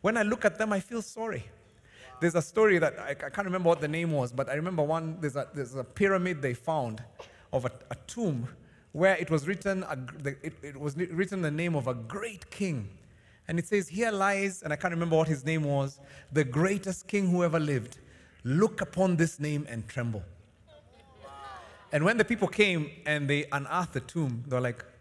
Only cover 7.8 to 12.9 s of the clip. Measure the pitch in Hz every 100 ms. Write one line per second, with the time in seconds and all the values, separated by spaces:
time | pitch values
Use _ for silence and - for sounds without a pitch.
7.8 | - 131 - 233 214 131 123 - - -
8.8 | _ 143 185 175 165 156 143 196 196 190
9.8 | - 139 127 156 139 127 160 - 143 143
10.8 | 147 147 180 165 190 196 160 151 175 156
11.8 | 123 123 113 196 226 196 - - 196 139
12.8 | 101